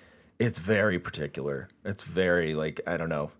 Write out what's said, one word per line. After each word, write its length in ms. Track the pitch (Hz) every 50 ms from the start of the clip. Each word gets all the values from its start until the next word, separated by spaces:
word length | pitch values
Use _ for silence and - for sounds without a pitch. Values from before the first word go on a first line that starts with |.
| - - - - _ _ _ -
it's 200 | 120 120 107 -
very 400 | 82 95 110 101 104 107 92 87
particular. 720 | - - - - 76 71 - - 69 71 69 65 64 - _ _ -
It's 180 | 101 101 - -
very, 500 | - 85 90 92 90 87 87 82 78 78
like, 280 | 76 78 78 76 - -
I 120 | 85 87 80
don't 100 | 82 82
know. 240 | 80 73 76 76 - _